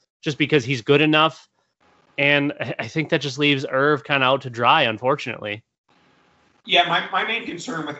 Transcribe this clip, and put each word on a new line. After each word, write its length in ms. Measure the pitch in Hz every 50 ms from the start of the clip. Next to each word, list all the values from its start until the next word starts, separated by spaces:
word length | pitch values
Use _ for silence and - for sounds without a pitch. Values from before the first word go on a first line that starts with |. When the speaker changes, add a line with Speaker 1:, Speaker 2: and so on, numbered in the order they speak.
| _ _ _ _
Speaker 1:
just 160 | - 160 139
because 280 | - 151 131 156 151 117
he's 180 | 110 143 123 104
good 180 | - 139 147
enough. 480 | 156 151 156 156 156 160 156 - - _ _ _ _ _ _ _ _ _ _ _ _ _ _ -
And 340 | 143 143 147 143 143 143 143 -
I, 140 | 135 117 - -
I 80 | 123 113
think 200 | - 160 156 -
that 140 | - 160 135
just 160 | 143 127 135
leaves 260 | 147 147 143 135 139 -
Irv 340 | - 131 139 147 151 135 -
kinda 220 | - 151 139 131
out 160 | 127 135 135 131
to 80 | 131
dry, 320 | 120 113 120 120 143 160 147
unfortunately. 800 | 117 110 107 123 127 147 147 - 127 113 - - 107 104 110 - _ _ _ _ _ _ _ _ _ _ _ _ _ _ _ _ _ _ _ _
Speaker 2:
Yeah, 200 | - 185 175 175 165
my, 200 | 165 180 185 -
my 140 | 190 185 202
main 200 | 214 226 233 -
concern 400 | - 160 - - - 170 165 151
with 100 | 151 143 -